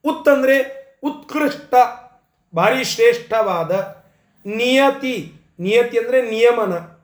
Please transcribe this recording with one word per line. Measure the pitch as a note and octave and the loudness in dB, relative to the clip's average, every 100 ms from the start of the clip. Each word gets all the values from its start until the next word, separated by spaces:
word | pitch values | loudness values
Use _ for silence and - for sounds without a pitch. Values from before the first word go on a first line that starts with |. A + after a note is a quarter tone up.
ಉತ್ | C#4+ D4 C#4+ | -4 0 2
ಅಂದ್ರೆ | C#4 C4 C4+ B3+ - - _ | 2 2 0 -2 -10 -20 _
ಉತ್ಕೃಷ್ಟ, | C#4+ - - D4+ C#4+ - - B3 A#3+ - - _ _ _ _ | -10 -10 -10 -4 -4 -4 0 2 2 -2 -20 _ _ _ _
ಭಾರಿ | E3 G3+ C4 | 0 0 0
ಶ್ರೇಷ್ಠವಾದ. | B3 - A#3 - - A3 G3 F3 D#3+ F#3+ F#3+ - _ _ _ _ G3+ | -4 2 2 2 -4 -2 0 -2 -2 -4 -4 -14 _ _ _ _ -10
ನಿಯತಿ, | A3 B3 C4 C#4 C4+ C4 A3+ D#3+ - _ - | -4 0 2 2 0 -6 -8 -10 -20 _ -8
ನಿಯತಿ | F3+ A#3 A#3+ A#3 | 0 2 2 -2
ಅಂದ್ರೆ | A#3 B3+ A#3 | 0 0 0
ನಿಯಮನ. | A3 A#3+ A#3 G3+ E3+ E3+ _ | 2 2 2 -2 -6 -10 _